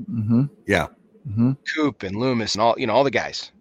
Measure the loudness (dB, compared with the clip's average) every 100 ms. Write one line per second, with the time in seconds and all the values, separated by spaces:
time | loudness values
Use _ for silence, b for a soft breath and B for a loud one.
0 | -6 -4 2 2 2 -4 0 0 0 -8
1 | _ _ -8 0 0 0 -6 -2 -2 -2
2 | -8 -4 -2 -2 -2 0 2 2 2 2
3 | 2 0 -4 -10 -14 _